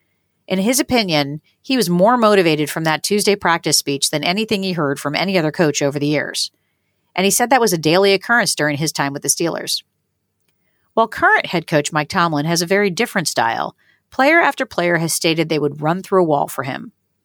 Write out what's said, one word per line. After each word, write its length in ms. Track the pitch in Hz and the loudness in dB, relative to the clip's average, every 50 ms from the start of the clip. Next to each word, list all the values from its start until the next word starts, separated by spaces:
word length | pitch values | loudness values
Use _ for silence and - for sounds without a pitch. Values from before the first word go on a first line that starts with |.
| _ _ _ _ _ _ _ _ _ | _ _ _ _ _ _ _ _ _
In 140 | - 190 190 | -4 -2 0
his 180 | 190 226 262 262 | 0 2 2 2
opinion, 640 | 311 - 247 240 214 185 160 147 143 139 147 151 _ _ _ _ | 2 2 0 2 2 2 2 2 0 0 -4 -10 _ _ _ _
he 160 | _ - 269 | _ -2 0
was 140 | 254 202 165 | 0 2 2
more 260 | 175 175 185 220 247 | 4 4 4 4 4
motivated 540 | 240 226 214 208 196 175 165 156 151 156 143 | 4 4 4 6 6 4 4 2 2 0 -4
from 140 | - 165 160 | -4 -4 -2
that 180 | 160 156 151 - | 0 -2 -2 -2
Tuesday 320 | - 202 208 185 214 196 | -2 0 0 2 2 0
practice 420 | 202 - 180 165 170 - 160 147 | 2 2 0 0 0 0 -2 -2
speech 340 | - - - 139 135 - - | -2 -2 -2 -4 -2 -2 -2
than 120 | - 147 147 | -2 -2 -2
anything 400 | 170 180 208 220 220 226 190 190 | -2 -2 -2 -2 -2 -2 -4 -2
he 100 | 190 175 | -4 -2
heard 280 | 170 151 139 143 135 | -2 -2 -2 -2 -4
from 160 | - 143 147 | -4 -6 -4
any 200 | 170 170 190 190 | -2 -2 0 0
other 140 | 180 160 151 | 0 0 -2
coach 320 | 147 - 180 151 143 - 147 | 0 0 0 0 0 0 -2
over 160 | 143 143 147 | -2 -2 -2
the 80 | 147 | -2
years. 460 | 147 151 143 - - - - - - _ _ _ _ _ _ _ _ _ _ _ _ - | 0 0 -2 -2 -4 -6 -6 -6 -8 _ _ _ _ _ _ _ _ _ _ _ _ -4
And 80 | - 185 | 0 0
he 60 | 196 - | 0 2
said 180 | - 240 233 | 0 0 2
that 100 | 269 254 | 2 4
was 120 | 240 214 185 | 4 2 0
a 60 | 165 | 2
daily 340 | 151 156 160 185 196 196 196 | 2 2 4 4 4 4 4
occurrence 420 | 190 - - 233 240 208 - - | 2 2 0 0 0 0 0 -2
during 220 | - 147 151 147 | -2 -2 -2 -2
his 160 | 135 165 147 - | -2 -4 -4 -2
time 200 | - 143 139 139 | -2 -4 -4 -4
with 100 | 147 - | -6 -4
the 60 | 143 | -4
Steelers. 540 | - - - 165 - - - - - - - _ _ _ _ _ _ _ _ _ _ _ _ _ _ _ _ _ _ _ _ _ - | -2 -2 -2 -4 -4 -6 -8 -6 -8 -8 -8 _ _ _ _ _ _ _ _ _ _ _ _ _ _ _ _ _ _ _ _ _ -2
While 140 | 220 226 220 | -2 -2 0
current 380 | - - 330 370 440 415 - | -2 0 2 2 2 2 0
head 200 | - - 170 160 | 0 -2 -4 -2
coach 260 | - - 147 147 - 170 | 0 0 0 0 0 -2
Mike 160 | 151 151 - | -4 -4 -2
Tomlin 380 | - 190 170 170 156 143 143 | 0 0 0 0 0 -2 -2
has 160 | 165 170 165 180 | 0 -2 -2 0
a 40 | |
very 240 | 170 190 202 208 202 | 0 0 0 0 0
different 360 | 170 - 240 - - 202 160 | 0 -2 -4 -4 -2 -4 -4
style, 480 | - - - 117 113 113 - - - - _ _ _ _ _ _ _ - | -4 -2 0 0 0 0 -2 -6 -6 -8 _ _ _ _ _ _ _ -2
player 280 | - 262 285 320 339 | 0 2 4 4 4
after 240 | - 277 277 - 262 | 2 2 0 -2 -8
player 340 | - - - 175 175 175 156 | -6 -4 -2 0 0 0 0
has 140 | 170 160 - | 0 -2 -4
stated 360 | - - 165 165 160 165 156 | -2 0 0 0 0 0 0
they 100 | 165 151 | 0 -2
would 240 | 147 147 143 151 147 | -2 -2 -4 -2 -2
run 220 | 151 170 190 185 | -2 -2 -2 -4
through 180 | - 196 185 180 | 0 2 2 2
a 40 | |
wall 200 | 160 147 143 - | 2 2 0 0
for 160 | - - - 131 | -4 -6 -8 -8
him. 300 | 139 131 - - - _ _ _ _ _ _ | -8 -8 -10 -12 -16 _ _ _ _ _ _